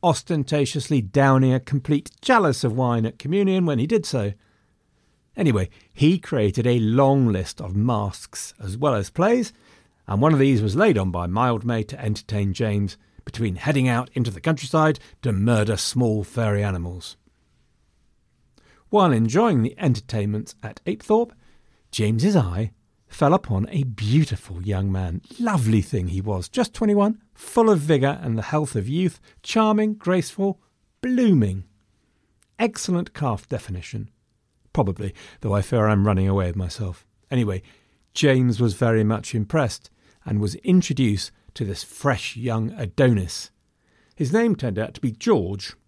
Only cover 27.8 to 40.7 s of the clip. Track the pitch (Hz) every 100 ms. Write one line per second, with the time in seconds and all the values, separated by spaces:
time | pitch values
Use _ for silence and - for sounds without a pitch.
27.8 | 151 147 135 - 120 110 - 156 151 110
28.8 | 101 156 185 - _ _ - 226 220 214
29.8 | 214 214 175 185 - - 196 190 _ _
30.8 | _ - 254 254 233 160 104 95 - _
31.8 | _ _ _ _ _ _ _ - 226 -
32.8 | - 175 175 - 139 107 - 104 - 90
33.8 | - 110 104 _ _ _ _ _ _ -
34.8 | 98 87 98 - - - 107 101 95 120
35.8 | 107 101 104 95 98 98 90 92 87 -
36.8 | 98 87 _ _ - 127 107 92 - _
37.8 | _ _ _ - 147 131 127 107 120 95
38.8 | 120 110 107 107 - 117 107 160 120 -
39.8 | - _ _ _ - 104 104 - -